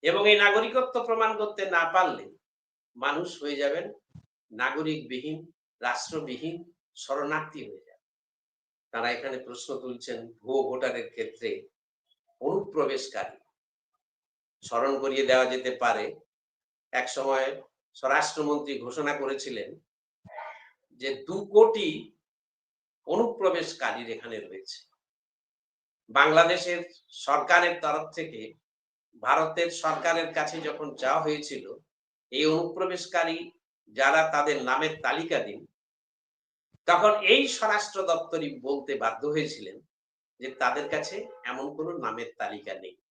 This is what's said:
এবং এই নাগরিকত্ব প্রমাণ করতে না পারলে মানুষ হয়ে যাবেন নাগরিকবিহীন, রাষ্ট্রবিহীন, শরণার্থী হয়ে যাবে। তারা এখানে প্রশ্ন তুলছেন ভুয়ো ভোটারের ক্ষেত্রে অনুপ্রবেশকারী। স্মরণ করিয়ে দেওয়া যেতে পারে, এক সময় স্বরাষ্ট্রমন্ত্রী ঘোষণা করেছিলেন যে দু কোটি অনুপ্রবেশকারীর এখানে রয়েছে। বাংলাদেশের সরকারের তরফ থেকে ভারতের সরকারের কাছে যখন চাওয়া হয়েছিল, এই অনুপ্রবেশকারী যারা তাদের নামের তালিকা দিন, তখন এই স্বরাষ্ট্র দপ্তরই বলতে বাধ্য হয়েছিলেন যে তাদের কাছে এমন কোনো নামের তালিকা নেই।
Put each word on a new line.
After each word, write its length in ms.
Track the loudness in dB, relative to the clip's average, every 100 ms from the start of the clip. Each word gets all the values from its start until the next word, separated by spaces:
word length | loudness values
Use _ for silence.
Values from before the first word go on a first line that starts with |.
এবং 180 | 2 4 6
এই 60 | 8 6
নাগরিকত্ব 500 | 4 2 0 0 -2 -2
প্রমাণ 240 | 0 2 0
করতে 220 | -4 -4 0 0
না 80 | 2 4
পারলে 300 | 2 0 -10 -20 _ _ _ _ _ -4
মানুষ 340 | -2 -2 -4 -8
হয়ে 180 | -6 -2
যাবেন 240 | 0 -2 -6 -12 _ -20 _ _ _ -4
নাগরিকবিহীন, 760 | -2 -2 -4 -4 -6 -8 -8 -10 -12 _ _ _
রাষ্ট্রবিহীন, 760 | -4 -4 -6 -8 -8 -8 -8 -10 -14 _ _ -20
শরণার্থী 580 | -6 -4 -2 -4 -6 -14 -14
হয়ে 180 | -16 _
যাবে। 160 | -20 _ _ _ _ _ _ _ _ _
তারা 140 | -6 -4 -4
এখানে 220 | -6 -10 -12
প্রশ্ন 240 | -14 -10 -10
তুলছেন 360 | -10 -12 -10 -10 -10 -16
ভুয়ো 200 | -2 0 0
ভোটারের 380 | 0 -2 -2 -8
ক্ষেত্রে 360 | -6 -8 -6 -6 -6 -8 _ _ _ _ _ _ _
অনুপ্রবেশকারী। 960 | -2 0 -2 -2 0 0 -4 -6 -8 -10 _ _ _ _ _ _ _ _ _ _ _ _
স্মরণ 300 | -4 0 2 2
করিয়ে 240 | 0 2 6
দেওয়া 160 | 6 6
যেতে 180 | 2 -2 0
পারে, 220 | 2 2 -2 -8 _ _ _ _ _ _ _
এক 140 | -4 -4 -4
সময় 320 | 0 0 0 -4 -14 _ _ -6
স্বরাষ্ট্রমন্ত্রী 720 | 0 2 2 -2 0 -2 -2 -8 -8
ঘোষণা 280 | -4 -4 -2
করেছিলেন 480 | -4 -4 -6 -8 -10 -14 _ _ _ _ -20 -14 -14 -16 -20 _ _ _
যে 80 | -8 -8 -8
দু 100 | -8 4
কোটি 360 | 8 8 8 -2 -4 -12 _ _ _ _ _ _ _ _ _ -2
অনুপ্রবেশকারীর 1000 | 2 2 4 2 4 -2 -2 -4 -2 -6 -8
এখানে 220 | -8 -10
রয়েছে। 380 | -10 -14 -14 -18 _ _ _ _ _ _ _ _ _ _ _ _ _
বাংলাদেশের 680 | 6 8 10 8 6 0 -4 -6 -16 _ -12 0
সরকারের 480 | 0 6 6 6 0
তরফ 240 | -2 -2 -4
থেকে 280 | -8 -10 -10 -14 -16 _ _ _ _ _ -8
ভারতের 460 | 2 2 2 0 -2
সরকারের 560 | 0 -2 0 0 0 0
কাছে 240 | -2 -4 -4
যখন 260 | -6 -6 -10 -4
চাওয়া 280 | 0 2 2
হয়েছিল, 400 | -2 -4 -10 -12 -16 _ _ _ _ _
এই 140 | 0 2
অনুপ্রবেশকারী 920 | 2 0 -2 -2 -4 -2 0 0 -2 -8 _ _ _ _ 2
যারা 260 | 4 6 4
তাদের 260 | 2 2 2
নামের 300 | 0 0 0 -2
তালিকা 380 | -2 -2 0 -2
দিন, 200 | -2 -10 -16 _ _ _ _ _ _ _ _ _ _ _ 4
তখন 240 | 6 6 4
এই 180 | 6 6 4
স্বরাষ্ট্র 520 | 0 0 0 -2 -4 0
দপ্তরই 380 | 0 0 -4 -4 -8
বলতে 320 | -4 -4 -2 -2
বাধ্য 280 | -2 -2 -2
হয়েছিলেন 500 | -2 -2 -8 -14 -16 _ _ _ _ _ _
যে 80 | -12 -2
তাদের 260 | -2 0 -2
কাছে 260 | -4 -4 -10 -12 -12 -10
এমন 200 | -8 -8 -8
কোনো 160 | -8 -6
নামের 320 | -6 -8 -12 -8
তালিকা 360 | -8 -8 -10 -12
নেই। 140 | -12 -20 _